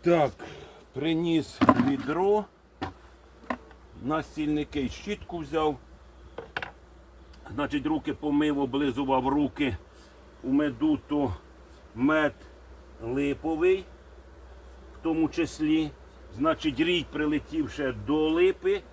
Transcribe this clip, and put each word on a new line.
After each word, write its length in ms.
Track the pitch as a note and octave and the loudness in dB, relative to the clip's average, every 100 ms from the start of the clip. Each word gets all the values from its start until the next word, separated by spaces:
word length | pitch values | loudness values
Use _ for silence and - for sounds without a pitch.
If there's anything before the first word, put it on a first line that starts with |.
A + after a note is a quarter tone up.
Так, 300 | E3+ E3+ C#3 - - - - - - | 4 4 4 -2 -16 -16 -18 -20 -12
приніс 640 | B2+ D3+ D#3+ E3+ E3 B2+ - | -4 -2 0 2 0 -2 4
відро. 840 | - - B2+ C3+ C#3 D#3+ G3 G#3 G3+ _ - - - - - - - - - - - - - - | 4 6 2 0 -2 0 2 2 0 _ -20 -12 -12 -12 -20 -20 -20 -20 -12 -10 -10 -20 -20 -10
На 200 | A#2 D#3 | -4 -4
стільники 640 | - - D3+ D3+ C#3+ D3 B2+ | -4 -6 -2 -2 -2 -4 -4
щітку 480 | - G3+ G#3 - E3+ | -6 -8 -8 -8 -10
взяв. 400 | C#3+ D#3+ D#3 C#3 - - - - - - - - - - - - - - - - - | -4 0 0 0 -12 -20 -20 -20 -18 -16 -12 -10 -12 -16 -20 -20 -20 -20 -20 -20 -10
Значить, 320 | G#2+ D3 C#3+ | -4 -2 -2
руки 280 | B2+ D#3 - | -2 -2 -4
помив, 460 | C#3 D3+ C#3+ D3+ C#3+ | -4 0 2 2 2
облизував 680 | C3 C#3 C#3+ A#2+ C3 C3 C3 | 0 0 0 0 2 2 2
руки. 500 | C#3+ C#3+ - C#3 F#2+ - - - - - - | 2 0 0 -2 -2 -10 -20 -20 -20 -20 -10
У 60 | C3+ | 0
меду 500 | C#3 D3 A#2+ D#3 D3 - | 2 2 0 0 0 0
то 260 | D3 C3 F2 - - - - - | 0 0 -4 -12 -20 -20 -20 -16
мед 380 | A2 C3+ D#3 D3 - - - - - - - | 0 2 4 2 -2 -20 -20 -20 -20 -20 -12
липовий, 840 | A2+ C3 C#3+ C#3 D#3 D#3 F3+ F#3+ F#3 - - - - - - - - - - - | -4 -2 -2 -2 -4 2 2 2 -2 -20 -20 -20 -20 -20 -20 -20 -20 -20 -20 -6
в 40 | |
тому 260 | E3 D#3+ D#3 | -2 0 0
числі. 640 | - D#3 - D#3 D#3 D3+ - - - - G#2 | 0 -4 -2 2 2 0 -6 -20 -20 -16 -2
Значить, 420 | D#3 D#3 D#3 B2+ | 0 2 -2 0
рій 260 | E3+ F3 - | 0 0 -2
прилетів 600 | D3 D3+ D3+ - D#3+ C3 | -2 0 0 -2 -4 -4
ще 200 | - C3+ | -2 -4
до 380 | A2 G#2 D3+ D#3 | -4 0 2 2
липи. 520 | E3 F#3 F#3+ F#3 G3 - | 4 4 2 -2 -2 -4